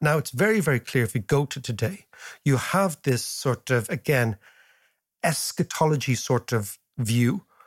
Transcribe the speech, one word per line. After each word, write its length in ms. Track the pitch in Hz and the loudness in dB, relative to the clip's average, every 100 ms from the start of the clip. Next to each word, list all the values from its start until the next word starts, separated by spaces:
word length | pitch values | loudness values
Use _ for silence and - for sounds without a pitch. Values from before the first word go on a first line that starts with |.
Now, 180 | 151 156 | 0 0
it's 120 | - | -2
very, 300 | 120 202 220 | 0 2 2
very 180 | 156 127 | 2 0
clear 240 | - 131 | 0 0
if 100 | 113 123 | 0 -2
you 40 | |
go 240 | 98 143 143 | 0 0 0
to 140 | - | -4
today, 460 | - 110 110 196 _ - - - | -8 -4 -4 -6 _ -20 -20 -4
you 140 | 143 127 | 0 0
have 380 | - 185 190 151 | 2 0 0 0
this 220 | 143 120 | 0 0
sort 460 | - - 139 120 - | -2 -4 -2 -2 0
of, 180 | 123 107 | 0 0
again, 460 | 147 - 139 113 104 _ _ _ _ _ _ _ _ | -4 0 2 2 -2 _ _ _ _ _ _ _ _
eschatology 920 | 165 156 - - - - 160 151 127 | -2 -2 -4 -4 -4 0 0 2 0
sort 380 | 120 - 123 - | -2 0 -2 0
of 260 | 117 101 - _ - | -4 -4 -10 _ -6
view, 440 | 110 120 120 190 - _ | 0 2 2 0 -6 _